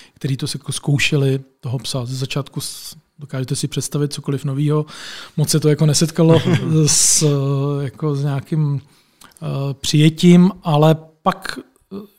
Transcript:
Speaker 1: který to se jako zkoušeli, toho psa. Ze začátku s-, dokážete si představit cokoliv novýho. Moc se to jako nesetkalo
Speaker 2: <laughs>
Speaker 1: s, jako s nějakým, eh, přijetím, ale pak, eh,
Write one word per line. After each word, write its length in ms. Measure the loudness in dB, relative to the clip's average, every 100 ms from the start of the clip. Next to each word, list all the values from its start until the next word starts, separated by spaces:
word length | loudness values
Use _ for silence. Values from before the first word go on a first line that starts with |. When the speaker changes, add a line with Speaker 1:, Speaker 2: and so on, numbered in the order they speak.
| -20
Speaker 1:
který 240 | _ -6 -4
to 100 | -6
se 100 | -8
jako 140 | -10
zkoušeli, 680 | -6 -2 -2 0 -2 0 -2 -6 _
toho 200 | -10 -8
psa. 260 | -6 -8 -8
Ze 100 | -8
začátku 460 | -8 -8 -10 -10
s-, 340 | -12 -12 -18 -20 _ -20
dokážete 360 | -12 -8 -6 -6
si 120 | -6
představit 460 | -6 -6 -4 -4
cokoliv 320 | -6 -6 -6 -4
novýho. 400 | -2 0 -2 -4 -12 -16 -16 -10 -4
Moc 120 | 0
se 100 | 2
to 100 | 2
jako 160 | 4 2
nesetkalo 560 | 2 0 4 4 4 4 0
Speaker 2:
<laughs> 220 | 2 2 2
Speaker 1:
s, 400 | 2 2 2 2 0 0 -2 -2 -4
jako 340 | -6 -6 -4 -2
s 80 |
nějakým, 580 | -2 -4 -4 -2 0 -2 -8 _ _ _ -20 -12
eh, 320 | -8 -6 -6
přijetím, 800 | -6 0 4 4 6 6 8 6 2
ale 320 | 0 4 4 4 -2 _
pak, 360 | -4 -4 -8 -12 -16 _ _
eh, 40 | -16 -16